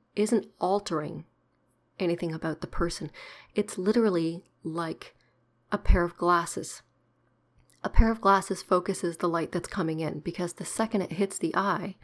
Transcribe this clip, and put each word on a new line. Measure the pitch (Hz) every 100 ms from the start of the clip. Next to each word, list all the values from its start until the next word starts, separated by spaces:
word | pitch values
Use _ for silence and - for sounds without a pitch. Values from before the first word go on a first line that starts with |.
| _ -
isn't | 214 226 - -
altering | 180 202 202 156 151 156 - _ _ _ _ _ _ -
anything | 170 170 170
about | 160 160 151
the | -
person. | - 160 - 156 - - - - -
It's | 208 -
literally | 185 233 220 175 165 170 - _
like | 160 165 165 - - _ _ _ _ _ -
a | 202
pair | - 185
of | 170 -
glasses. | 175 175 165 - - - _ _ _ _ _ _ _ _ _ _
A | -
pair | - 226
of | 226
glasses | 196 196 - 185
focuses | - 180 180 190 175 165
the | 175
light | 165 156
that's | 175 -
coming | 202 160 160
in | 156 151
because | 165 - 170
the | - 170
second | - 220 202
it | -
hits | 156 196 -
the | 160 -
eye, | 196 170 180 -